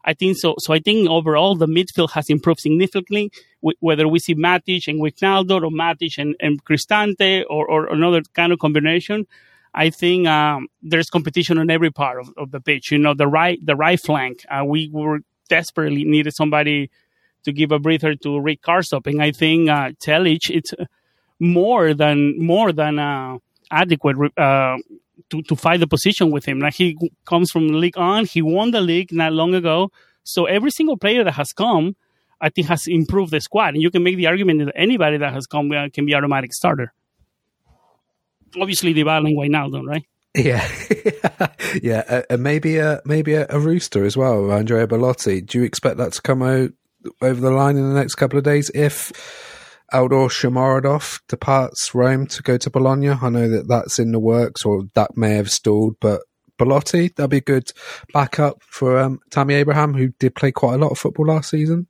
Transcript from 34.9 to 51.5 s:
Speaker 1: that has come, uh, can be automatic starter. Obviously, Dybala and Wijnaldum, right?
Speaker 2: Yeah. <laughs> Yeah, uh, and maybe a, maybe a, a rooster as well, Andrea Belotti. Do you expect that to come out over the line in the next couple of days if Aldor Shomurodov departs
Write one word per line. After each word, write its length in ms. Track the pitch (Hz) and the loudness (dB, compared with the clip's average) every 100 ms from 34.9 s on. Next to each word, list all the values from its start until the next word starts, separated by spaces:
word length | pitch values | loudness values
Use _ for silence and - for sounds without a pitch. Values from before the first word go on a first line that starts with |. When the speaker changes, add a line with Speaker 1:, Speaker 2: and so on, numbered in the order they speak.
| 247 151 151 | 2 2 0
Speaker 1:
that 140 | 143 | -4
has 120 | 131 127 | -6 -6
come, 240 | 147 143 | -4 -2
uh, 160 | 147 143 | -4 -4
can 120 | 147 147 | -4 0
be 80 | |
automatic 380 | 143 143 139 127 | 0 0 -2 -4
starter. 380 | - 180 143 120 _ _ _ _ _ _ _ _ _ _ _ _ _ _ _ _ 180 | -2 -2 -2 -4 _ _ _ _ _ _ _ _ _ _ _ _ _ _ _ _ -6
Obviously, 340 | 196 180 175 | -4 -2 0
Dybala 320 | 156 151 156 151 | 2 2 2 2
and 80 | 147 | 0
Wijnaldum, 480 | 143 151 143 135 131 | 0 -2 -2 -8 -6
right? 180 | 151 - _ _ | -8 -10 _ _
Speaker 2:
Yeah. 320 | - 131 117 - | 0 0 0 -4
<laughs> 60 | - - - 214 - 170 - 170 - - 190 | -10 -4 -2 -2 -2 -4 -2 -6 -4 -8 -4
Yeah, 200 | 117 110 - | -2 -2 -2
uh, 140 | 123 - | -4 -2
and 120 | 123 | -2
maybe 360 | 135 151 160 160 | 0 0 0 0
a, 240 | 151 143 | 0 -2
maybe 300 | 139 156 151 | -2 -2 2
a, 120 | 151 143 | 0 0
a 100 | 147 | 0
rooster 420 | 151 175 - 101 | 2 0 0 0
as 120 | 101 131 | 0 2
well, 340 | 131 110 98 | 2 2 2
Andrea 360 | 104 110 117 113 | 0 2 0 2
Belotti. 560 | 113 127 127 110 95 | 2 0 0 -2 -2
Do 160 | 92 123 | -2 -2
you 60 | |
expect 340 | 123 - 131 73 | -2 -2 -4 -2
that 160 | 87 | -6
to 80 | - | -4
come 180 | - 131 | -2 0
out 280 | 127 131 131 - _ _ - _ | 2 0 0 -6 _ _ -18 _
over 180 | 131 123 | -2 0
the 120 | 131 | 0
line 260 | 131 139 143 | 2 2 2
in 100 | 135 | 0
the 80 | |
next 200 | 139 131 | 0 -2
couple 240 | - 131 139 | -2 0 2
of 60 | |
days 260 | 143 147 143 | 2 0 0
if 380 | - 147 - - - - - - - - - _ | 0 0 -2 -12 -14 -20 -20 -20 -20 -20 -20 _
Aldor 360 | 131 127 135 127 | 0 4 4 2
Shomurodov 880 | - 127 127 131 135 135 147 - - - | 0 0 2 2 2 2 -2 -4 -14 -10
departs 680 | - - | -6 2